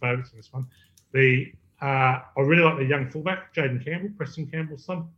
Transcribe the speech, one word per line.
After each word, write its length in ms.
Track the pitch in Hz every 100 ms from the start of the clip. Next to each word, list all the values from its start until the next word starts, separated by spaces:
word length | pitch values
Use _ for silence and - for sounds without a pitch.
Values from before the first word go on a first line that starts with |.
favourites 300 | 123 123 -
in 60 | 113
this 160 | -
one. 120 | 131 131 _ _ _ _
The, 400 | 131 131 127 131 - _ -
uh, 380 | 139 135 131 131 - 135
I 20 |
really 220 | 139 170
like 140 | 160 139
the 80 | 135
young 240 | 143 127
fullback, 440 | 156 175 185 -
Jaden 300 | 165 139 123
Campbell, 260 | 147 175 202 -
Preston 320 | 160 160 143
Campbell's 380 | 160 156 139 -
son. 240 | 175 165